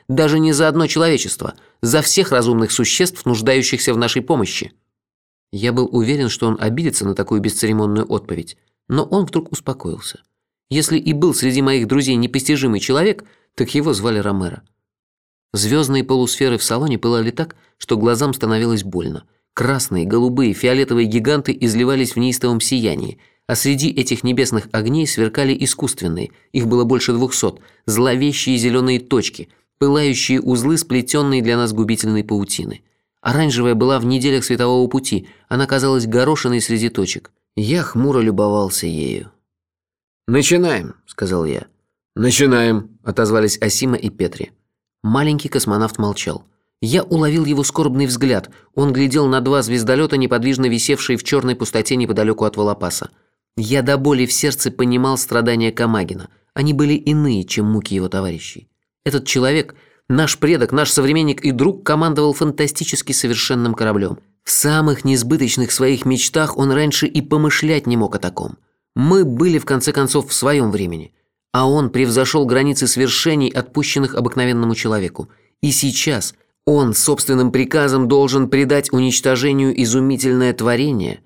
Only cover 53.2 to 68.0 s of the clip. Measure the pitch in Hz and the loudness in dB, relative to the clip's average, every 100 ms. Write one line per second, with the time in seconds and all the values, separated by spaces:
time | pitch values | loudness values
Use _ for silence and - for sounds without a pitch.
53.2 | _ _ _ - 107 139 123 143 139 131 | _ _ _ -8 -2 0 2 0 2 2
54.2 | 127 - 147 131 127 127 123 123 135 131 | 0 0 -2 -2 -4 -2 0 2 0 0
55.2 | - 117 117 117 113 113 117 110 90 92 | -2 0 2 2 0 0 0 0 -2 -6
56.2 | 90 _ _ - 143 143 147 151 147 151 | -12 _ _ -2 0 2 2 2 2 2
57.2 | 147 107 90 - 107 110 - 98 92 95 | 2 0 -2 -2 0 0 -2 -4 -2 -4
58.2 | 95 82 - - - _ _ _ - 135 | -4 -8 -12 -18 -20 _ _ _ -4 -4
59.2 | - 131 131 151 151 - _ _ - 131 | -2 0 2 2 -2 -8 _ _ -2 2
60.2 | 151 - 147 175 120 135 151 - 135 156 | 2 0 2 2 2 2 2 2 2 2
61.2 | 151 139 147 123 135 131 - 156 165 151 | 2 0 -2 2 0 0 0 0 2 2
62.2 | 151 143 151 147 147 - 160 139 - 131 | 0 2 -2 0 -2 -2 -4 -4 -4 -2
63.2 | 123 117 - 127 117 110 113 104 95 - | -2 -2 -2 0 0 0 0 0 -2 -6
64.2 | _ _ - - 147 156 156 139 139 131 | _ _ -4 0 2 2 2 2 2 0
65.2 | 117 151 127 - 123 - 131 131 131 131 | 2 0 0 0 -2 0 2 2 0 0
66.2 | - 156 156 - 135 135 151 143 151 156 | 0 0 -2 0 0 2 0 0 0 -2
67.2 | 143 151 151 - 156 156 120 120 | 0 0 2 2 0 0 0 0